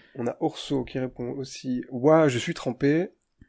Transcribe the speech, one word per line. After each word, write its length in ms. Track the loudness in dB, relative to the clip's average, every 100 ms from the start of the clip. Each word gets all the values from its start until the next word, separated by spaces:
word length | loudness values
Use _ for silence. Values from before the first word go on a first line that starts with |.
| _ -6
on 120 | -6
a 100 | -2
Orso 440 | -4 -4 -4 -4
qui 160 | -4 -6
répond 320 | -6 -6 -8
aussi, « 520 | -8 -10 -10 -6 -6 -6
Ouah, 380 | 0 6 6 6
je 100 | 2
suis 160 | -2
trempé. » 560 | -4 -6 0 2 2 0 -8 _ _